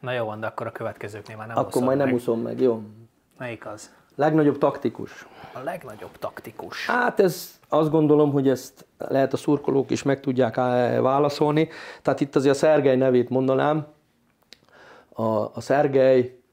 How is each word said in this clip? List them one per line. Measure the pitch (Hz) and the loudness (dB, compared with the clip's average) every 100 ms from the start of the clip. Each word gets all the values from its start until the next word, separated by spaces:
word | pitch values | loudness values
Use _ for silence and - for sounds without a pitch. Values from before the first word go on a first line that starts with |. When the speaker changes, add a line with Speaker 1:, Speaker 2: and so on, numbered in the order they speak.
Speaker 1:
Na | 127 | -6
jó | 123 | -4
van, | 110 107 | -4 -6
de | 107 | -8
akkor | - 113 | -8 -10
a | |
következőknél | - 110 104 107 107 - 110 | -8 -10 -10 -14 -14 -16 -16
már | 110 | -8
nem | 117 | -4
Speaker 2:
Akkor | 131 | -2
Speaker 1:
úszod | 131 | 0
Speaker 2:
majd | 127 135 | 0 2
nem | 139 | 0
Speaker 1:
meg. | |
Speaker 2:
úszom | 123 123 117 | 0 0 -4
meg, | 117 117 | -4 0
jó. | 131 113 107 107 117 _ _ _ | 2 2 -6 -20 -20 _ _ _
Speaker 1:
Melyik | 127 113 - | -14 -12 -14
az? | 104 - _ _ | -16 -18 _ _
Speaker 2:
Legnagyobb | - 147 156 147 135 | -2 0 4 2 2
taktikus. | 143 - 120 - - - - - - | 0 0 -6 -6 -16 -16 -20 -20 -18
Speaker 1:
A | - | -12
legnagyobb | 135 185 131 107 90 - | -10 -10 -14 -18 -18 -12
taktikus. | - - - - 87 - - | -12 -12 -18 -16 -14 -12 -4
Speaker 2:
Hát | 240 240 - | -2 -2 2
ez, | 196 160 - - _ | 0 0 -12 -20 _
azt | 147 156 | 0 2
gondolom, | 156 151 147 151 | 2 4 4 4
hogy | 139 135 | 2 2
ezt | 127 - _ - _ | 0 -4 _ -20 _
lehet | - 135 135 | -4 0 0
a | 135 | 0
szurkolók | - 143 143 139 123 | 0 0 0 -2 0
is | 123 | -2
meg | 143 139 | -2 -2
tudják, | 139 127 123 117 | -2 0 0 0
á, | 127 123 120 120 | 0 2 0 2
válaszolni. | 123 135 147 143 151 151 160 - - - | 2 2 0 0 0 2 0 -4 -20 -6
Tehát | - 135 | -2 -2
itt | 143 - | 0 2
azért | 135 | 2
a | 135 | 4
Szergej | 156 151 135 127 | 4 4 4 4
nevét | 131 127 123 | 4 2 2
mondanám. | 127 131 131 139 156 143 _ _ _ _ _ _ - _ _ - - _ | 0 0 2 2 -2 -4 _ _ _ _ _ _ -20 _ _ -20 -20 _
A, | - 113 | -6 -2
a | 110 107 - | -2 -2 -8
Szergej | - 139 147 135 131 131 123 - _ | -2 0 2 4 4 4 2 -6 _